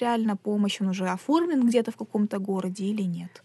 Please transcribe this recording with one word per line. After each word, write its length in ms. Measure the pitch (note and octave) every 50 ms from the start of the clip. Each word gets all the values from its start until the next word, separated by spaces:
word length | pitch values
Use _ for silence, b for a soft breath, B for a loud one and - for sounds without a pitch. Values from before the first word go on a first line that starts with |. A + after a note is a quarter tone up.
| B3
реально 340 | A#3+ A#3 A3+ A3 G#3+ G3+
помощь, 440 | G3 - G#3 G#3 G#3 G3+ G3+ - - G3
он 60 | F#3+
уже 200 | F#3 G3 F#3 F#3
оформлен 580 | F3+ F#3 - - D4 E4+ E4+ F4 D#4 C4+ B3
где-то 240 | A#3 A3+ A#3+ A3+ A3+
в 60 | -
каком-то 420 | - A3 - - G#3+ G#3 G#3+ - G3+
городе 460 | F#3+ G3 G3 F#3 F#3 F#3 F#3 G#3 F#3+
или 180 | G3+ G#3+ G#3 G3
нет. 400 | F3+ E3+ E3+ F3 F3+ _ - _